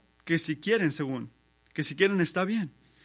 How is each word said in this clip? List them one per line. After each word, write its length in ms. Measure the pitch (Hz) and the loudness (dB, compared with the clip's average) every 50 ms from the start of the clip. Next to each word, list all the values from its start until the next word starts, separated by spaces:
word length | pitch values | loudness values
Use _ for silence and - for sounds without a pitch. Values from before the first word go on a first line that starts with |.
| _ _ _ _ _ | _ _ _ _ _
que 120 | - 165 160 | -2 0 0
si 200 | - 165 151 147 | 0 -2 -4 -4
quieren, 340 | - 196 226 220 185 151 | 0 0 2 2 2 0
según, 400 | - - 147 135 131 123 117 120 - _ _ _ _ _ _ _ | 0 -2 -4 -4 -4 -6 -8 -10 -14 _ _ _ _ _ _ _
que 140 | _ - 151 | _ -6 -4
si 100 | - 139 | -4 0
quieren 240 | - 190 196 202 185 | 2 2 4 4 2
está 240 | 165 156 - 180 185 | 2 2 2 -2 -2
bien. 300 | 190 220 226 185 131 - - - _ _ _ - | 0 0 -2 -2 -4 -6 -14 -20 _ _ _ -20